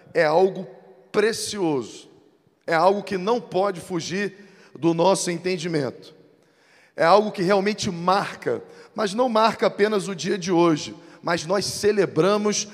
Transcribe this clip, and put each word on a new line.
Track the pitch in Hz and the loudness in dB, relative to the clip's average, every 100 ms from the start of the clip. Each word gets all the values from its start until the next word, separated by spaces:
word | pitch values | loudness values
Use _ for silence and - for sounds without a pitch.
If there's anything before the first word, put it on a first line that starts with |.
| - | -4
é | - 151 | 0 4
algo | 165 190 185 180 - - - - | 4 4 0 -12 -16 -20 -20 -4
precioso, | 208 214 - - 208 170 135 101 - - - _ _ _ _ - | 0 0 0 -8 -4 -2 -2 -4 -14 -20 -20 _ _ _ _ -2
é | |
algo | 160 185 202 | 4 4 2
que | 196 190 | -2 -4
não | 190 240 | -2 -2
pode | - 175 202 170 | -2 -2 -2 -4
fugir | - 180 131 185 202 - - - - - | -8 -8 -6 -6 -6 -8 -20 -20 -20 -2
do | 165 | -2
nosso | 165 180 190 180 | 2 2 2 0
entendimento, | 170 180 185 175 156 123 - - - _ _ _ _ _ _ _ | -4 -4 -4 -4 -2 -4 -8 -20 -20 _ _ _ _ _ _ _
é | - 165 | 0 6
algo | 202 214 | 6 4
que | - | -2
realmente | 175 202 196 208 208 | 2 2 2 -2 -6
marca, | 165 175 196 165 - 143 113 - - - | -2 0 0 -2 -6 -4 -4 -8 -20 -14
mas | 208 214 | -6 -4
não | 214 254 | 0 0
marca | 214 220 - - | 2 2 2 -2
apenas | 226 208 208 175 | 2 0 0 -4
o | 175 | -6
dia | 175 202 | -4 -4
de | 175 | 0
hoje, | 170 170 151 107 104 - - | 2 4 2 -4 -16 -20 -10
mas | 165 175 156 | -4 -4 0
nós | 202 - | -2 -2
celebramos | - 208 208 170 156 180 208 208 202 - | -2 0 2 0 2 2 2 0 -2 -6